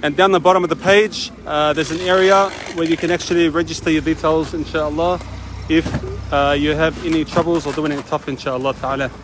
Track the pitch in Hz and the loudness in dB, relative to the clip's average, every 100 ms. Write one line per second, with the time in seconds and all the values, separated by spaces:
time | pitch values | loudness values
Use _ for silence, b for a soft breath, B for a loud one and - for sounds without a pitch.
0 | 151 147 190 190 175 185 175 - 180 202 | -2 2 4 6 4 4 2 0 4 4
1 | 214 - - - - 151 151 151 160 160 | 4 -4 -10 -12 -6 0 0 0 -2 -4
2 | 180 185 185 196 196 - - 165 165 165 | 0 4 6 6 4 -2 -10 -4 0 0
3 | 170 175 - 170 165 151 165 165 - 156 | 0 -2 0 2 2 2 -2 -4 0 0
4 | 147 156 160 160 156 170 147 160 151 147 | 0 0 2 0 0 -4 -4 -4 -2 0
5 | 175 180 - - - - - 160 156 - | 0 -2 -6 -14 -12 -12 0 0 2 -4
6 | - 196 - 143 143 143 147 151 160 143 | -6 -10 -2 0 2 2 0 2 0 0
7 | 170 160 147 170 165 170 147 139 151 143 | -2 -2 0 0 2 0 -2 -2 -2 -4
8 | - 151 - 131 143 127 135 127 135 135 | -4 -6 -4 -6 -4 -2 -2 -4 -4 -4
9 | 131 - | -4 -6